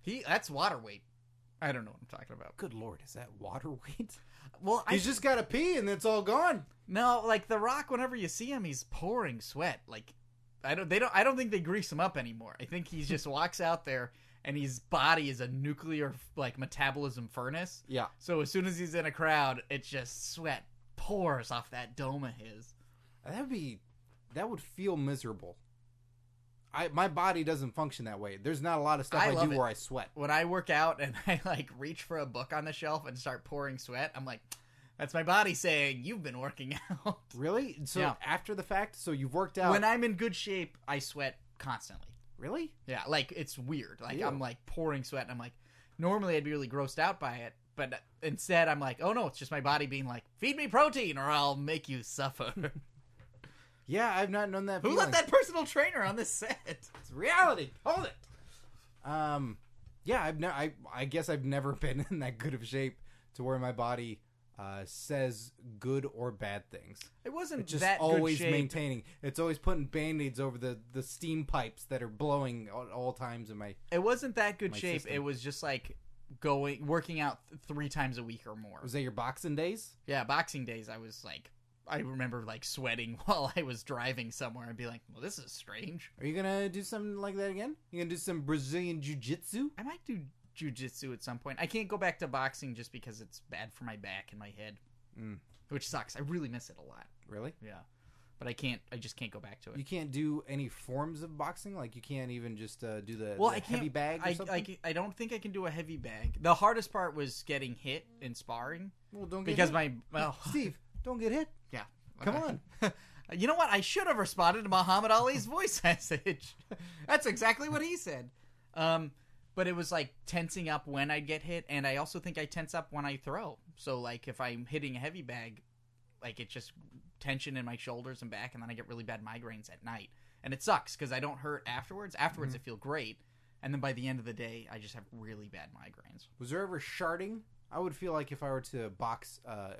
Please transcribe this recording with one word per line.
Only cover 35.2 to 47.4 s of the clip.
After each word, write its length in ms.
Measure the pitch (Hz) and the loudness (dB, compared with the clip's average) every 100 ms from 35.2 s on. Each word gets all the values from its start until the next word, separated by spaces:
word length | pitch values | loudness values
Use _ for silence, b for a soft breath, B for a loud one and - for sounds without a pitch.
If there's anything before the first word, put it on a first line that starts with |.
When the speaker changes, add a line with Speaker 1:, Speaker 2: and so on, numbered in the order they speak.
Speaker 1:
body 300 | 160 196 202 | 6 8 6
saying, 460 | 151 175 151 143 131 | 4 4 6 4 0
'You've 200 | 139 226 | -4 -4
been 160 | 147 123 | -6 -6
working 400 | 135 - 131 147 - | -6 -6 -6 -6 -6
<laughs> 160 | 151 214 | -4 -2
out.'" 140 | - - 120 | -4 -10 -2
Speaker 2:
Really? 420 | 147 220 269 151 | 2 2 0 -4
So 160 | 143 - | -4 2
Speaker 1:
Yeah. 140 | 147 - 135 | 2 0 0
Speaker 2:
after 300 | 170 - 196 | -2 0 -6
the 80 | |
fact, 320 | - 196 208 - | 0 0 0 -4
so 160 | - | -2
you've 220 | 143 135 | -2 2
worked 240 | 156 190 - | 2 2 4
out. 140 | 180 | 6
Speaker 1:
When 120 | 190 | 8
I'm 220 | 214 233 233 | 8 6 4
in 80 | |
good 200 | 185 226 | 2 0
shape, 440 | 175 208 190 160 - - | 0 -4 -2 -4 -8 -4
I 120 | 143 | -2
sweat 380 | - 147 135 - - - | -2 -2 -4 -4 -20 -10
constantly. 480 | 135 117 - 95 - - - - | -4 -4 -6 -12 -12 -14 -18 -10
Speaker 2:
Really? 340 | 143 285 320 - - | -4 -4 -4 -8 -6
Speaker 1:
Yeah, 160 | 123 - | -4 2
like, 280 | 151 127 180 | 2 2 -4
it's 220 | 143 - | -8 -6
weird. 400 | 123 156 - - | -4 -4 -4 -10
Like, 180 | 120 135 | -6 -2
Speaker 2:
Ew. 60 | 139 | 0
Speaker 1:
I'm, 140 | 139 | 0
like, 260 | 127 127 - | -4 -6 -8
pouring 380 | - 160 143 | -2 0 -2
sweat, 200 | 127 135 | -2 -4
and 80 | 123 | -4
I'm 60 | 120 | -8
like, 160 | 120 - b b b - | -10 -14 b b b 0
normally 380 | 170 208 190 156 | 2 4 4 2
I'd 60 | 147 | 2
be 60 | |
really 180 | 151 131 | -2 0
grossed 300 | 139 135 - | 0 -2 2
out 200 | 170 - | 2 2
by 160 | 139 | -4
it, 180 | 120 | -4